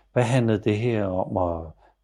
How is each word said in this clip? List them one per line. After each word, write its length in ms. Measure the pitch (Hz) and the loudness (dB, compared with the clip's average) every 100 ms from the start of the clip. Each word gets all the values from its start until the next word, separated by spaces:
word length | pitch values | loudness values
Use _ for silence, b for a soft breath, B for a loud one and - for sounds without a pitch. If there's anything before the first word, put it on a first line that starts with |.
| B | B
hvad 100 | 127 | 0
handlede 400 | 117 131 117 104 | 2 2 2 2
det 140 | 110 104 | 0 0
her 260 | 120 110 98 | 0 0 -2
om, 300 | 92 95 98 | -2 -2 -2
og 400 | 90 82 80 - _ _ | -2 -2 -8 -16 _ _